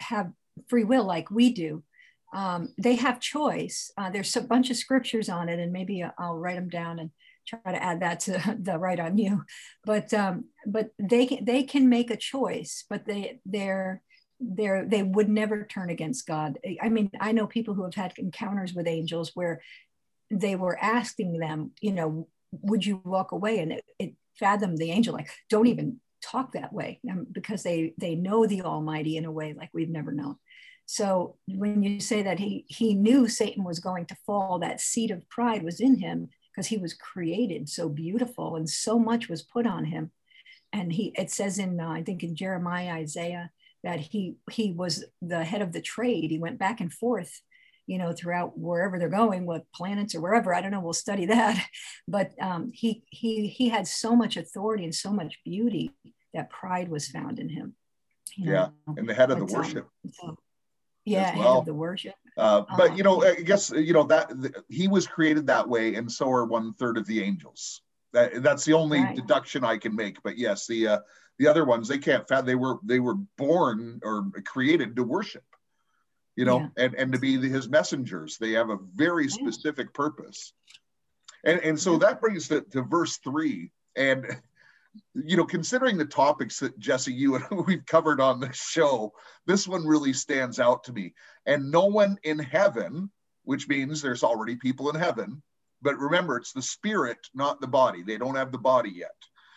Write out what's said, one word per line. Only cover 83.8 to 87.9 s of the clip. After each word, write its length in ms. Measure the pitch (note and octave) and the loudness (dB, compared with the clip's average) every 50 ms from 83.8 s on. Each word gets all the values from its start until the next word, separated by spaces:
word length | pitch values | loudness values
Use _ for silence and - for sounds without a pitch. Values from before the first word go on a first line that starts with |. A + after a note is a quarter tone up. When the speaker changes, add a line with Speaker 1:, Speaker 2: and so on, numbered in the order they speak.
| _ _ - | _ _ -4
Speaker 2:
And, 300 | - C3+ C3+ C3 C3 B2 - C3 - _ _ _ _ _ _ _ _ _ _ _ - _ _ - | 0 2 2 2 2 0 -8 -10 -12 _ _ _ _ _ _ _ _ _ _ _ -20 _ _ -8
you 220 | C3 D#3 D#3 F#3 | -8 -2 2 4
know, 80 | F3 D#3+ | 4 4
considering 520 | - - E3+ E3 - A#3+ B3+ C4 B3+ G#3 E3+ | 2 0 -4 -2 0 0 2 2 2 2 2
the 60 | D3+ | -2
topics 520 | - - D3 C3+ D3 D3 - - G#2 - - | -2 2 2 4 4 4 2 0 -6 -6 -6
that 180 | C#3 B2+ - G#2 | -6 -6 -6 -6
Jesse, 340 | G#2 C3+ C3+ B2+ - C#3 B2 | -2 0 0 0 0 -4 -4
you 240 | B2+ C#3 C#3 C3 | 0 2 2 2
and 80 | B2+ C3 | 0 -2
<laughs> 220 | - G3+ F3+ E3 | -4 -4 -4 0
we've 180 | F#3 F#3 C#3+ - | 0 0 -2 -2
covered 340 | - | 2